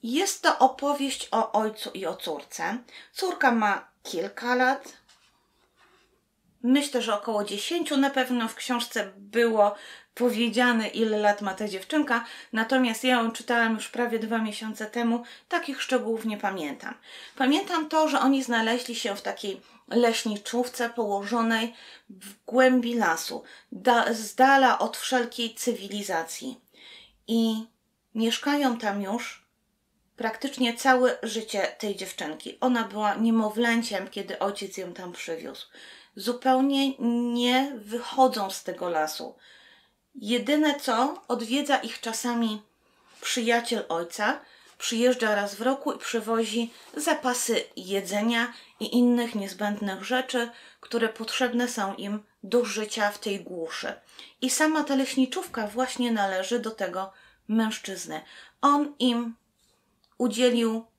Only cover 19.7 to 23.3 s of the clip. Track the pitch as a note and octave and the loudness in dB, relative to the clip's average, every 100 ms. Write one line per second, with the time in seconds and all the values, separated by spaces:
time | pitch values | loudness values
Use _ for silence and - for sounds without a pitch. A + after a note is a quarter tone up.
19.7 | - - A3+ A#3+ A3+ A3+ G3+ - A#3+ B3 | -20 -2 4 4 2 -2 -4 -4 -2 -2
20.7 | - A#3 A#3 G#3 G3+ G3+ A#3 A3+ A3+ A3+ | -2 -4 -2 -2 -2 0 0 2 2 -2
21.7 | - - - _ F#3+ G3+ - - A#3 B3+ | -8 -20 -20 _ -20 -20 -18 -2 6 6
22.7 | B3+ A#3 A#3+ F#3 E3 - | 6 2 0 2 0 -4